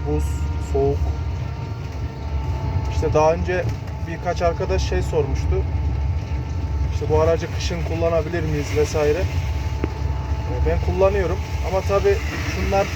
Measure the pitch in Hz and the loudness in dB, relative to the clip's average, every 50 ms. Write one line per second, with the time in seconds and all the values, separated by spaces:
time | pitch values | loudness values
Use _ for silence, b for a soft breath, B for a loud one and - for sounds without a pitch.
0 | - 147 151 151 - - - - - - - - - - 139 139 139 139 139 - | 0 0 0 0 0 0 0 -2 -2 -2 -2 -2 -2 0 0 2 2 2 2 2
1 | - - - - - - - - - - - - - - - - - - - - | 0 0 0 -2 -2 -4 -4 -4 -4 -6 -6 -6 -6 -6 -6 -6 -8 -6 -6 -6
2 | - - - - - - - - - - - - - - - - - - - - | -6 -6 -6 -6 -6 -4 -2 -2 -2 -2 -2 -2 0 0 0 0 0 0 0 2
3 | - - 131 151 151 160 170 175 - 180 180 180 175 - - - - - - - | 2 4 4 4 6 4 4 2 0 0 0 0 0 -2 -4 -4 -6 -8 -8 -6
4 | - 165 165 151 - 175 170 - 180 170 - - 185 180 190 180 - - 180 175 | -6 -6 -6 -4 -4 -4 -2 0 0 0 0 0 0 0 0 0 0 0 0 0
5 | 160 - 180 156 143 135 135 - - - 185 131 131 - - - - - - - | 0 0 0 0 0 0 0 0 0 2 2 0 0 0 0 0 0 0 0 0
6 | - - - - - - - - - - - - - - - - - - - - | 0 0 -2 -2 -2 -4 -4 -4 -4 -4 -4 -4 -4 -2 -2 0 0 0 -2 -2
7 | 147 151 156 156 160 160 165 160 165 151 - - - - 175 165 151 160 160 165 | 0 2 4 4 4 4 4 2 0 -2 -2 -2 -2 -2 -2 -2 -2 -2 0 0
8 | 170 165 170 165 156 160 175 170 160 156 151 147 139 - - 151 147 - - 156 | 2 2 2 2 0 0 -2 -2 0 0 0 0 0 0 2 2 2 2 2 2
9 | 147 151 151 180 190 - - - - - - - - - - - - - - - | 2 2 2 2 0 0 0 0 0 0 -2 -2 -2 -2 -2 -2 -2 -2 -2 -2
10 | - - - - - - - - - - - - - 165 165 165 - - - - | -2 -2 -2 -2 -2 -2 -2 -2 -2 -2 0 0 2 2 2 2 2 2 4 4
11 | 190 196 208 202 180 156 151 - - - - - - 170 185 190 185 196 196 196 | 4 4 4 4 2 0 0 -2 -2 -4 -4 -2 -2 0 0 0 0 2 2 4
12 | 190 202 196 190 - - - - - - - 185 190 190 196 196 202 - - | 4 4 2 2 0 -2 -4 -4 -4 -2 -2 -2 0 2 2 2 2 0 -2